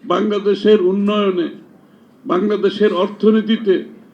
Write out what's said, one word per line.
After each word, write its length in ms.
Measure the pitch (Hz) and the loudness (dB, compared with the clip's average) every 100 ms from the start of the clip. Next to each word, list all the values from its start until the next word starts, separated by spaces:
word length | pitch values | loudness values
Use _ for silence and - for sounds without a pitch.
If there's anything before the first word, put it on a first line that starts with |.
| - | -2
বাংলাদেশের 760 | 180 214 208 202 196 208 208 | -2 0 -2 -2 0 4 4
উন্নয়নে, 640 | 180 196 202 208 202 180 147 - - - _ _ _ _ - | 4 0 0 0 0 -2 -4 -8 -20 -20 _ _ _ _ -4
বাংলাদেশের 680 | 175 208 208 190 - 208 | -2 0 0 -2 0 0
অর্থনীতিতে 920 | 175 202 - 214 220 214 226 208 165 - - - | 0 -4 0 2 2 0 -2 0 0 -2 -18 -20